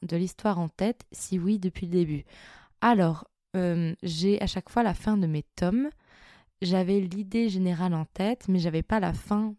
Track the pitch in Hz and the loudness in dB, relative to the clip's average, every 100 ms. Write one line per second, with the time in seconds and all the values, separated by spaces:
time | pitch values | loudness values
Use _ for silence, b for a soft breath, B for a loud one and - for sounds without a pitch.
0 | 170 170 185 - 214 175 165 - 208 - | -4 -2 -2 -2 -2 0 -2 -2 -2 -4
1 | - - - 185 180 214 185 - 175 180 | -10 -14 -4 -2 0 0 -2 -4 -2 0
2 | 160 143 - B B B B - 226 220 | 0 -2 -8 B B B B 0 4 6
3 | 165 160 - _ _ 190 180 170 165 - | 4 0 -8 _ _ -2 0 0 0 -2
4 | 175 160 196 202 190 185 - 240 220 170 | -6 0 2 2 0 -4 -4 0 0 0
5 | 214 208 165 151 - - 180 233 285 - | 0 2 2 -2 -6 -2 0 0 -2 -6
6 | b b b b b - 180 185 180 196 | b b b b b -6 0 2 2 2
7 | 180 196 190 226 226 185 185 170 180 165 | 0 -6 -4 0 0 2 0 0 0 -2
8 | 156 - 202 254 - 185 170 160 - 220 | -4 -2 -2 -2 0 0 2 -2 0 0
9 | 175 - - 208 220 | 0 -2 -2 -2 -2